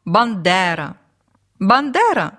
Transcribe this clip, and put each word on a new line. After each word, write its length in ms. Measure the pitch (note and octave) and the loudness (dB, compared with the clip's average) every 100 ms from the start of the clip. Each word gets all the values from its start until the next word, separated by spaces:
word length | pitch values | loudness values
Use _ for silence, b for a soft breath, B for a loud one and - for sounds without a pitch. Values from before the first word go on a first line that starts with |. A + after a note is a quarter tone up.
Бандера. 880 | - G3 A#3 G3+ E3+ F#3 F3+ E3 D3 F3+ _ _ _ _ _ - | -2 0 0 -2 0 0 0 -4 -8 -14 _ _ _ _ _ -4
Бандера — 720 | G3 B3+ C#4+ D4 A#4 C#4+ D#3+ | 2 2 2 0 2 0 -4